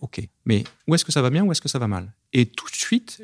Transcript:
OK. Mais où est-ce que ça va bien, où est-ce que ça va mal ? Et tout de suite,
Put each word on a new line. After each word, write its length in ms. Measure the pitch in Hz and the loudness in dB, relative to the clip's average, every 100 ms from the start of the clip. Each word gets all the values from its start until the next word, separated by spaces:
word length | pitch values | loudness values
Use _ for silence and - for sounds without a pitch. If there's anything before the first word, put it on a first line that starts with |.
OK. 200 | - - 104 _ - | -8 -10 -12 _ 0
Mais 180 | 104 - - - | 0 0 -8 0
où 60 | |
est-ce 100 | 165 - | 0 2
que 60 | |
ça 120 | 151 | 0
va 80 | 127 | 2
bien, 120 | 156 | 2
où 80 | 202 | 0
est-ce 100 | 160 | 0
que 80 | 143 | -4
ça 100 | 131 | -2
va 80 | 110 | -2
mal ? 260 | 95 92 - _ | -2 -6 -16 _
Et 120 | 127 120 | 2 2
tout 240 | - - | -2 -10
de 60 | - | -8
suite, 460 | - 240 - - | -2 -2 -2 -14